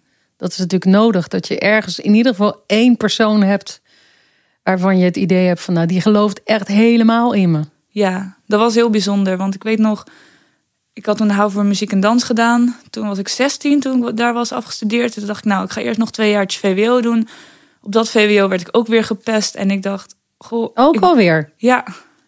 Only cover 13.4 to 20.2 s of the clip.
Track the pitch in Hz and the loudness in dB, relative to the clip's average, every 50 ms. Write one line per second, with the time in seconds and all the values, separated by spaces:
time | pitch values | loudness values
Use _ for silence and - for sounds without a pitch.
13.4 | 254 285 277 - - 285 285 285 262 269 262 254 240 240 226 220 240 240 233 240 | -2 -4 -4 -4 -2 0 0 0 0 0 -2 -2 -2 -2 -4 -2 -2 -2 -2 -2
14.4 | 240 - 262 247 226 - - - 226 208 226 240 240 233 - 214 208 202 208 - | -4 -4 -6 -8 -10 -10 -12 -8 -4 -2 -2 -2 -2 -4 -6 -8 -10 -8 -10 -4
15.4 | - 214 196 190 190 190 - 214 233 240 233 226 226 - - - 214 208 208 202 | -2 -2 -2 -2 -4 -6 -8 -6 -6 -4 -2 -2 -4 -4 -2 -2 0 0 2 0
16.4 | 196 190 - - - 196 185 196 214 233 247 254 233 233 233 226 220 - - - | 0 -2 -4 -4 -2 -2 0 0 0 2 0 0 0 0 0 0 -2 -4 -8 -20
17.4 | - - _ _ _ _ _ _ _ 202 202 226 226 226 - 226 208 208 208 202 | -20 -20 _ _ _ _ _ _ _ -2 0 0 0 2 2 2 2 4 4 2
18.4 | 196 190 190 180 175 - - 233 226 220 226 226 220 - 220 202 _ 233 220 214 | 2 0 -2 -4 -6 -2 -2 -2 0 2 0 0 0 -2 -6 -6 _ -4 -2 -2
19.4 | 208 - - - 202 196 196 196 190 196 196 190 - - - _ | -2 -4 -6 -4 -2 -2 -2 -2 -4 -6 -8 -8 -12 -18 -20 _